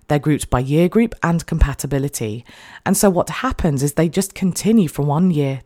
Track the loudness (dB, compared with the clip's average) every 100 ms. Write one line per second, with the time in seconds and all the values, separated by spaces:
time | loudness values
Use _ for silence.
0 | -2 -2 0 -2 0 -2 0 2 2 2
1 | 0 -2 -2 -2 -2 2 2 0 -4 -2
2 | -4 -6 -8 -8 -12 -20 -20 -8 -2 2
3 | 4 2 -2 -2 -4 -2 0 0 -2 0
4 | 0 0 -4 -2 -4 -2 2 2 2 0
5 | -2 2 2 2 0 -4